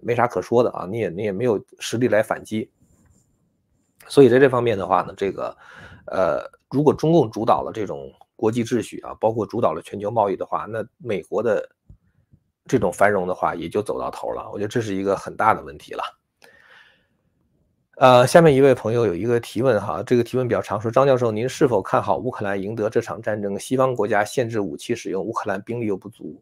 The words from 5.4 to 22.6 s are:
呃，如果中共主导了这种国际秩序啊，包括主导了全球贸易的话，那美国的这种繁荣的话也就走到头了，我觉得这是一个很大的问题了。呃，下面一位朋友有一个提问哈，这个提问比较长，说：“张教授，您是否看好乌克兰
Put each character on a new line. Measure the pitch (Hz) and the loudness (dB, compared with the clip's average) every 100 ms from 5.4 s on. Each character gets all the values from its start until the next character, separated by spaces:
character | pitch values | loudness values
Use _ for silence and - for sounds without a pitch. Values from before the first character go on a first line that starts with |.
| - - - - - - - | -8 -12 -20 -20 -20 -20 -6
呃， | 90 85 65 - _ _ | 0 0 0 -6 _ _
如 | 131 | 2
果 | 147 | 2
中 | 104 156 | 2 4
共 | 170 113 | 4 2
主 | 104 | 0
导 | 120 76 | 0 0
了 | 65 | -2
这 | 107 95 | -8 -8
种 | 71 67 - _ - | -10 -14 -20 _ -4
国 | 110 | -2
际 | 117 | 0
秩 | 110 117 | -2 -2
序 | 95 - | -4 -12
啊， | - - | -14 -4
包 | 110 | -2
括 | 117 | -2
主 | 98 104 | -4 -2
导 | 101 | -2
了 | 80 | -2
全 | - 104 | -8 -10
球 | 101 | -4
贸 | 117 101 | -2 -2
易 | 87 | -2
的 | 87 | -6
话， | 82 85 | -6 -6
那 | 113 107 _ | -10 -10 _
美 | 127 95 | -8 -6
国 | - 110 | -4 -4
的 | 113 95 - _ _ - _ _ _ _ _ _ - | 0 -2 -4 _ _ -20 _ _ _ _ _ _ -4
这 | 127 | -2
种 | 98 | 0
繁 | - 104 | 2 2
荣 | 101 90 | 2 -2
的 | |
话 | 90 80 85 | -2 -4 -4
也 | 82 | -4
就 | 104 | -4
走 | 101 - | -4 -6
到 | - | -8
头 | - 117 | -8 -10
了， | 117 117 | -10 -10
我 | 110 | -8
觉 | |
得 | 107 | -6
这 | 123 | -4
是 | 110 | -4
一 | 95 | -2
个 | 98 92 | -2 -2
很 | - 87 | -4 -4
大 | 110 87 | -4 -4
的 | |
问 | 71 73 | -12 -18
题 | - - | -14 -12
了。 | - - _ _ _ _ _ - _ _ _ _ _ _ _ _ _ _ _ - | -12 -14 _ _ _ _ _ -20 _ _ _ _ _ _ _ _ _ _ _ 4
呃， | 131 123 123 | 8 8 8
下 | 175 | 8
面 | 160 | 8
一 | 131 | 8
位 | 139 120 | 6 4
朋 | 107 | 0
友 | 120 107 | 0 0
有 | 85 | 0
一 | 117 | 0
个 | 120 | -2
提 | - 110 | -2 -2
问 | 131 104 | 2 0
哈， | 98 80 | -2 -6
这 | 107 123 | 2 2
个 | |
提 | 113 127 | 2 -2
问 | 123 | 0
比 | |
较 | 95 | -2
长， | - 101 | -2 -4
说 | 113 | 0
：“张 | 123 | 2
教 | 139 127 | 4 2
授， | 120 | 0
您 | 107 123 | -2 -4
是 | - 147 | 0 2
否 | 101 | 2
看 | - 120 | 0 -2
好 | 101 73 | 0 -2
乌 | 123 | -4
克 | - 101 | -6 -4
兰 | 101 | -4